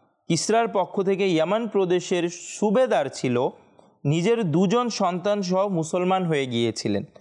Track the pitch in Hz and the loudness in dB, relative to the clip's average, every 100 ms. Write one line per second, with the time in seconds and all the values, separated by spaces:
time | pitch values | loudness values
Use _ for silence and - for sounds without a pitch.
0 | _ _ - 165 - 220 233 196 180 - | _ _ -4 -2 2 2 2 0 -2 -2
1 | 190 196 196 160 160 214 233 202 190 180 | -2 0 2 2 0 0 -2 0 2 0
2 | 170 180 170 - - - 208 214 254 202 | 0 -2 -2 -6 -14 -4 0 2 2 2
3 | 139 - 131 120 135 - _ _ _ _ | 0 -2 0 0 0 -4 _ _ _ _
4 | 143 160 175 233 190 156 190 233 247 - | 0 2 2 2 2 2 2 2 0 0
5 | 190 180 196 208 180 185 202 180 156 180 | -2 0 -2 -2 0 0 0 -2 -2 0
6 | 180 190 180 151 131 117 117 107 117 101 | 0 0 0 0 0 0 0 -2 -2 -2
7 | - - | -4 -14